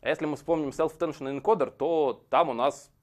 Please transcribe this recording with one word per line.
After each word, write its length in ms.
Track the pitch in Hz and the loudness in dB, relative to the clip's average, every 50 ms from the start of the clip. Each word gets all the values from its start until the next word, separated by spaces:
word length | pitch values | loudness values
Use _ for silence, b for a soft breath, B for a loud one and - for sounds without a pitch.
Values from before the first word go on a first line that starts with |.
А 100 | - 120 | 0 -2
если 160 | 151 - 156 | -2 -2 -2
мы 100 | 151 147 | -4 -4
вспомним 320 | 131 - - 170 160 151 139 | -6 -2 -2 0 0 0 -4
self-tension 720 | 127 - 160 156 - - 170 165 143 - 139 135 139 139 | -2 -2 -2 -2 0 -2 -4 -4 -4 -6 -8 -6 -6 -4
encoder, 300 | - - 226 190 139 - - | 2 2 2 2 2 -4 -2
то 520 | _ 135 156 170 160 151 135 113 - _ _ | _ -2 0 2 2 2 0 0 -4 _ _
там 200 | - 131 170 160 | 2 2 2 2
у 20 | 123 | 0
нас 400 | 113 123 143 143 - - _ _ _ | 0 0 0 0 -2 -14 _ _ _